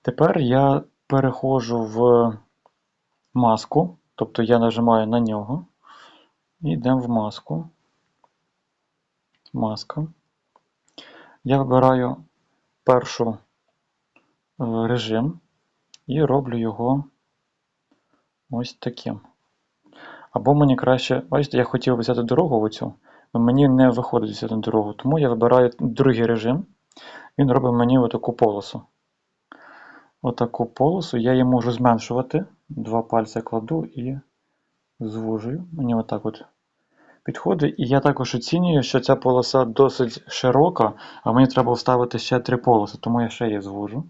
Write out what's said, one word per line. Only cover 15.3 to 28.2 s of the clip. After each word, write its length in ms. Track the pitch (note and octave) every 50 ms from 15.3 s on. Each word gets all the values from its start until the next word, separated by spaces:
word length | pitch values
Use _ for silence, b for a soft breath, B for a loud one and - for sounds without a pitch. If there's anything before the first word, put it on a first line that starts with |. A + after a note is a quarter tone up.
| F3 - _ _ _ _ _ _ _ _ _ _ - _ _
і 160 | - C3 D3+ D#3
роблю 340 | C3 B2+ C#3+ C3+ B2 A#2
його 460 | A#2 A2+ A2+ G#2+ A2+ A#2 B2 C3+ C#3+ C#3+ - _ _ _ _ _ _ _ _ _ _ _ _ _ _ _ _ _ _ _ _ _ _ _ _ _ _ _ _
ось 240 | B2 A#2 B2 - -
таким. 480 | _ - B2 B2 - - A#2 A2 G#2 - _ _ _ _ _ _ _ _ _ _ _ _ B B B B B B B B B
Або 240 | - - G#2+ B2+ C#3+
мені 200 | D3 D3 C#3 C3
краще, 460 | B2+ - A#2+ C3 B2 - - B2+ C3+ - -
бачите, 280 | C3+ C#3+ C#3+ - -
я 60 | B2+ A#2+
хотів 340 | - - B2 - C3+ B2+
взяти 260 | A#2 A2+ B2 B2 A#2+ A#2
дорогу 380 | A#2 B2 C3 F3+ D#3+ C3 A2
оцю, 320 | G#2+ G#2+ - - - - - b b b b b b b -
але 100 | A#2+ A#2
мені 240 | A#2+ B2+ C#3 C#3+
не 220 | C3+ B2+ B2+ C3 B2+
виходить 400 | A#2 A#2+ B2 - - A#2+ G#2+ G#2+
взяти 260 | G#2 - A#2 A2+ A2+
дорогу, 380 | A2 G#2 A2+ A2 A2 G#2 G#2 G#2
тому 260 | - - C3 D3+ D#3+
я 100 | D3 B2+
вибираю 420 | A#2+ A2+ A2+ A#2+ B2+ B2+ B2 A#2+ - -
другий 460 | - B2 A2 C3+ C#3 C3+ A#2+ A2+ A#2
режим, 400 | A2+ A#2 A2+ A2 A#2 C3 E3+ G3+ _ _ _ _ _ B B B B B B B B B
він 140 | - C#3+ C3
робить 220 | B2 B2+ B2+ B2+ A#2+
мені 260 | A#2+ A#2+ A#2+ C3 C3
отаку 340 | A#2+ A2+ - -